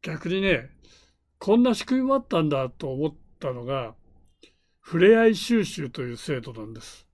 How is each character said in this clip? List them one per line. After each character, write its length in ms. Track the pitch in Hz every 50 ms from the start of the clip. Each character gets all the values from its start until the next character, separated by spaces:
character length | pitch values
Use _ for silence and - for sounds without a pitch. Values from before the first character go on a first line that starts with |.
逆 260 | - 160 156 156 - 175
に 120 | 180 190
ね、 300 | 196 196 165 123 123 - - _ _ - - _ _ _ _ _ _ _ _ _
こ 180 | - 196 208
ん 60 | 240
な 100 | 247 254 220
仕 100 | - -
組 140 | - 254 262
み 80 | 254 262
も 60 | 139
あ 40 | 135
っ 80 | -
た 160 | - - 165
ん 60 | 160 151
だ 200 | 143 135 131 127
と 240 | - - - 135
思 140 | 131 135 151
っ 100 | 156 151 - - _ _ _
た 140 | - 139
の 120 | 127 123 120
が、 300 | 127 139 135 120 110 107 - _ _ _ _ _ _ _ _ - _ _ _ _ _ _ _
ふ 180 | _ - 175 165
れ 200 | 180 202 226 226
あ 80 | 226 226
い 80 | 220
収 280 | 202 - - 240 226 185
集 240 | - - - 147 123
と 140 | - 156
い 120 | 131 123 120
う 20 |
制 240 | - - - 143 127
度 120 | 117 123
な 140 | 117 113 107
ん 60 | 110
で 80 | 110 110
す。 260 | - - - - _ _